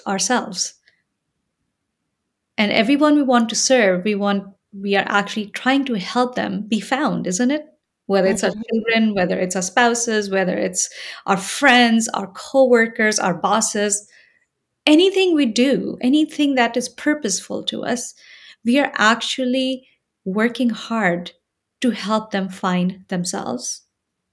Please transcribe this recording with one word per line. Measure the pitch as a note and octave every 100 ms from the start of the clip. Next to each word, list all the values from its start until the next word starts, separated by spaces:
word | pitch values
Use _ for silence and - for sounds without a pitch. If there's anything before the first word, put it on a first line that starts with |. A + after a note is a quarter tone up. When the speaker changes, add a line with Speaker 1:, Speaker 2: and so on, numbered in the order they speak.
| -
Speaker 1:
ourselves. | G3 F#3+ A#3+ - F3+ - - _ _ _ _ _ _ _ _ _ _ _ _ _ _ _ _ _ -
And | G#3
everyone | - G#3+ C#4+ D4+ D4
we |
want | C4 A#3+ A3+
to | A#3
serve, | - B3+ G3 F3+
we | G#3+
want, | G3+ G3+ G3+ F#3+ - _
we | G3 G3+
are | G3 -
actually | G3+ G3+ A3 G3+
trying | - B3+ C#4 C#4
to |
help | G#3 F#3 B3 B3+ -
them | G3+ F#3+ G3+
be | G#3+
found, | - C4 C#4 F3 F3+
isn't | F#3 B3
it? | D4+ D4 _ _ _ -
Whether | G3 F#3+
it's | G#3
our | G3
Speaker 2:
Mm-hmm. | G#3+ -
Speaker 1:
children, | A3+ A3+ A3+ A3
whether | G3 F3+ F#3
it's | F#3 F#3+
our |
spouses, | F3+ - A#3 A#3 A#3 G#3+ G3+
whether | F#3+ F3+ -
it's | F#3+ F3+ - - - - -
our | F#3+
friends, | F#3 - C#4+ B3 A#3 A3+ A3+
our | - G3
coworkers, | - - C4+ C4 A#3 A3+ A3+ G#3+ G#3
our | F#3+
bosses, | E3 F#3+ G#3+ G#3+ G#3+ G#3 G3 - _ _ _ _ _ _ _ -
anything | D4+ F#4+ F#4 F#4
we | D#4 B3
do, | A3 C#4 A#3 - -
anything | B3 D4+ D4+ - C#4+ C4
that | A#3 B3
is | A3
purposeful | - D4+ D4+ A3 F3+ - G3
to | - A2
us, | - A#3+ - - - - - -
we | A3+ C#4
are | C#4
actually | - G#3+ A#3 - - B3+ C4 C4 B3+ - _ _ _
working | F#3+ G3 A#3 A#3 A#3+
hard | A3 - A3+ F#3+ F3 F3+ - _ _ _ _
to | B3+
help | G3 F#3+ A3 A3
them | G3 F#3+
find | - F#3+ F3+ F3+ F3+ -
themselves. | F3+ F3 G3 - B3+ - - _ _ _ _ _